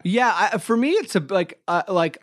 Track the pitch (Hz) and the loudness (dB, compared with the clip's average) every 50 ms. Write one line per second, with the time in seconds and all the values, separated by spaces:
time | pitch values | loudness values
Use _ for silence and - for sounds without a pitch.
0 | - 175 196 240 247 233 180 170 202 208 226 196 - - 226 233 247 294 359 440 | -4 -2 0 2 2 2 2 2 0 0 0 -2 -2 0 0 0 2 2 0 0
1 | 294 - - 185 143 135 196 185 180 - - _ _ - 170 175 - - 190 175 | 0 0 -2 -2 -2 0 -2 -2 -2 -2 -8 _ _ -2 -2 -2 0 0 0 0
2 | 165 160 - - | 0 0 -2 -4